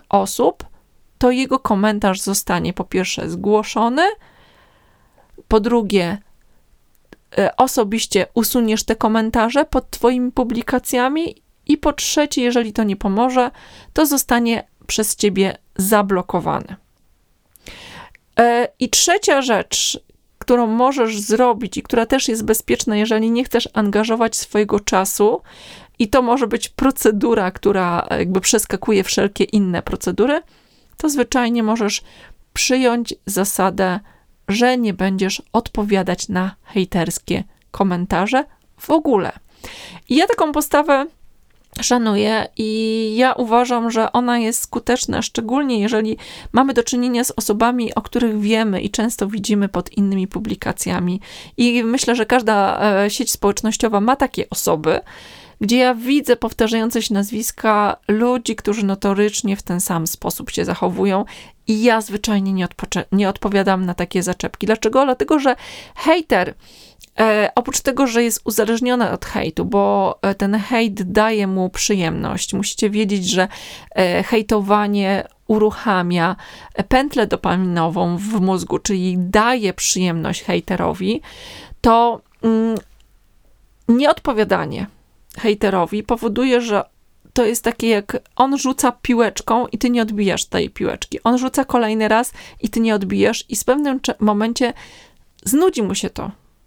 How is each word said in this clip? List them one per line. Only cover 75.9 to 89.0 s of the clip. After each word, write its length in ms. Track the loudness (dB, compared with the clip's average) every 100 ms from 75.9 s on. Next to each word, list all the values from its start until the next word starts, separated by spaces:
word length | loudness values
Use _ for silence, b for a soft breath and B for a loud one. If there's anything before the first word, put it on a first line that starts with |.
| 0 2 2 0 -2 B B B -8
e, 80 |
pętlę 440 | 0 2 2 0 0
dopaminową 920 | 0 0 0 0 0 0 0 -2 -2
w 240 | -2 0
mózgu, 380 | 0 0 -2 -4
czyli 360 | -2 -2 0 -2
daje 560 | 2 2 2 2 -2
przyjemność 680 | -2 -2 0 0 -2 -4 -6
hejterowi, 800 | -4 -4 -2 -2 -2 -2 -2 -4 B B B B B 0
to, 400 | 4 4 4 0 -10 _
mm, 340 | 0 2 0 -2 -8 -20 _ _ _ _ _ _ _ _ 0
nieodpowiadanie 1000 | 4 4 2 0 0 2 0 -2 -8 -10 _ _ _ _ -4
hejterowi 680 | -2 0 0 0 0 -4
powoduje, 580 | -4 -2 -2 0 2 2
że 220 | 0 -2 -4 _ _ _ _
to 120 | 0 0
jest 180 | 0
takie, 240 | -4 -2 2
jak 280 | 2 0 -8 -6 0
on 220 | 2 2
rzuca 340 | -2 0 0 0